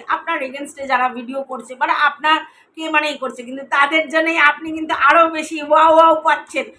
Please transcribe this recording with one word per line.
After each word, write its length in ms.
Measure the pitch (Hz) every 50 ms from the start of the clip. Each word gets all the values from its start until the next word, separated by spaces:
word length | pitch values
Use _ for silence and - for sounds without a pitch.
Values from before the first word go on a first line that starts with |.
| - -
আপনার 340 | 302 320 - 330 330 302 269
against-এ 440 | 262 254 285 285 - - 277 277
যারা 220 | 262 269 247 254 247
ভিডিও 340 | 233 247 233 233 269 269 269
করছে, 320 | - 254 247 - - 254
মানে 180 | 247 285 320 320
আপনাকে 960 | 285 294 285 277 - 285 311 320 302 302 - _ _ _ _ _ 311 320 311
মানে 180 | 311 302 302 302
এই 100 | 285 -
করছে, 240 | 262 247 240 - 240
কিন্তু 220 | 233 262 277 269
তাদের 440 | - 311 277 285 277 320 320 311 262
জন্যই 300 | 311 320 320 330 330 330
আপনি 340 | 294 294 294 - 320 320 311
কিন্তু 220 | 320 320 311 330
আরো 340 | - 262 277 302 339 330 330
বেশি 340 | 320 311 311 - 320 302 294
ওয়াও 320 | 294 302 311 320 330 311
ওয়াও 200 | 320 330 330 311
পাচ্ছেন। 500 | 311 311 320 302 - - - - 277 - - -